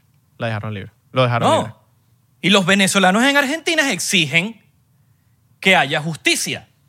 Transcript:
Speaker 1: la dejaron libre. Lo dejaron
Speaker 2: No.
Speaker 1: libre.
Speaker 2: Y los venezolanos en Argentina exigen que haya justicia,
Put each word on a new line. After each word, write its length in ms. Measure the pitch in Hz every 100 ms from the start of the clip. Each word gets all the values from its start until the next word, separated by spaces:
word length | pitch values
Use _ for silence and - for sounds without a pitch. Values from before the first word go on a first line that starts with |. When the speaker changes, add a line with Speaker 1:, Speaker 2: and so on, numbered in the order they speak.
| _ _ _ -
Speaker 1:
la 80 | 117
dejaron 280 | 107 107
libre. 180 | 101 104 _ _
Lo 100 | 127
dejaron 240 | 123 120 233
Speaker 2:
No. 80 | 320
Speaker 1:
libre. 120 | 110 - _ _ _ _ _ _
Speaker 2:
Y 80 | 170
los 140 | 202 175
venezolanos 580 | 196 190 196 185 196
en 120 | 262 285
Argentina 540 | 262 311 311 320 277
exigen 680 | 180 - 196 151 165 196 226 _ _ _ _ _ _ _ _ _ _
que 160 | 196
haya 260 | 180 139 156
justicia, 680 | 156 156 330 339 - 110 - _